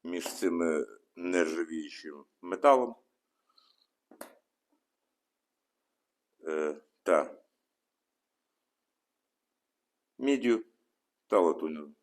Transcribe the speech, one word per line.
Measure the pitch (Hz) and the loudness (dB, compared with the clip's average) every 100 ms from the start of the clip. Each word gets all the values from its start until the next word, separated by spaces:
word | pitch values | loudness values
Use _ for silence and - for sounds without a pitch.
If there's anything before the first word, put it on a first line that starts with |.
між | 85 87 - | -8 -8 -8
цими | - 92 85 82 78 53 52 _ - | -2 -2 0 0 0 -4 -12 _ -10
нержавіючим | 87 90 80 80 82 80 73 - 78 71 69 _ | -2 0 0 -2 -6 -8 -10 -14 -16 -18 -20 _
металом, | 87 95 143 131 120 117 _ _ _ _ _ _ _ _ _ _ _ - - _ _ _ _ _ _ _ _ _ _ _ _ _ _ _ _ _ _ _ _ _ | -10 2 4 4 2 -8 _ _ _ _ _ _ _ _ _ _ _ -20 -20 _ _ _ _ _ _ _ _ _ _ _ _ _ _ _ _ _ _ _ _ _
е, | 80 78 76 73 _ _ | -6 -4 -4 -6 _ _
та | - 80 - - _ _ _ _ _ _ _ _ _ _ _ _ _ _ _ _ _ _ _ _ _ _ _ _ _ _ _ - | 2 2 2 -10 _ _ _ _ _ _ _ _ _ _ _ _ _ _ _ _ _ _ _ _ _ _ _ _ _ _ _ -4
міддю | 135 135 120 110 - _ _ _ _ _ _ | 0 2 2 2 0 _ _ _ _ _ _
та | 107 | 4
латуню. | 85 76 80 78 73 - | 4 2 -4 -8 -12 -18